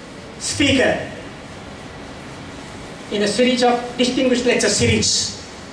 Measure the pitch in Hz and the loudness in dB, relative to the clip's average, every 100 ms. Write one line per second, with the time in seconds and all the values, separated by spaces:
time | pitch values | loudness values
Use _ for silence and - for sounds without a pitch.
0 | - - - - - - 277 262 - - | -16 -16 -16 -8 -4 2 4 4 4 0
1 | - - - - - - - - - - | -4 -10 -12 -14 -14 -14 -14 -14 -14 -14
2 | - - - - - - - - - - | -14 -14 -14 -14 -14 -14 -14 -14 -14 -14
3 | - 208 202 240 247 247 240 240 - - | -4 0 2 4 4 6 4 4 0 0
4 | 240 277 254 240 240 214 208 208 240 214 | 2 4 4 4 4 4 4 4 4 4
5 | - - - - - - - | 2 0 -2 -6 -12 -14 -4